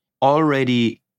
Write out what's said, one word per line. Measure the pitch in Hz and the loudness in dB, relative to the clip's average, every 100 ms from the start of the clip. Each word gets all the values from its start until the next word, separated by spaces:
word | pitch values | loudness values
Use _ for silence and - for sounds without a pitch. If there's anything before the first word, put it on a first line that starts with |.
| _ - | _ -2
already | 135 147 156 139 131 123 113 - _ | 0 2 0 0 0 0 -2 -4 _